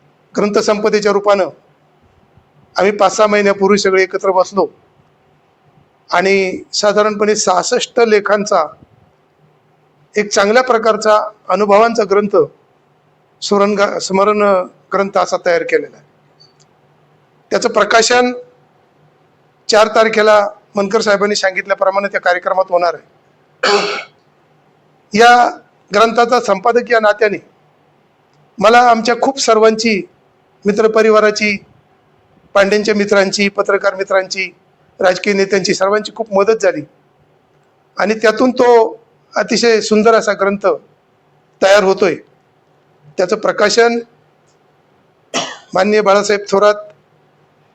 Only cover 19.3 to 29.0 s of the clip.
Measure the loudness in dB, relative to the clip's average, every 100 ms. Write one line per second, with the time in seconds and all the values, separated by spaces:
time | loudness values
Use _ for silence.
19.3 | _ _ _ 0 2 2 2 0 2 2
20.3 | 2 2 -6 _ -6 -2 -2 0 0 0
21.3 | -2 -4 -4 -6 -2 -2 -2 -4 -4 -2
22.3 | -2 -2 -2 0 0 -2 -4 -10 _ _
23.3 | _ _ _ -2 0 -2 -8 -12 _ _
24.3 | _ _ _ _ _ _ _ _ 2 6
25.3 | 6 2 -2 _ _ -6 0 0 2 0
26.3 | 0 0 -2 0 -2 0 0 0 0 -2
27.3 | -4 -12 _ _ _ _ _ _ _ _
28.3 | _ _ -2 4 6 4 2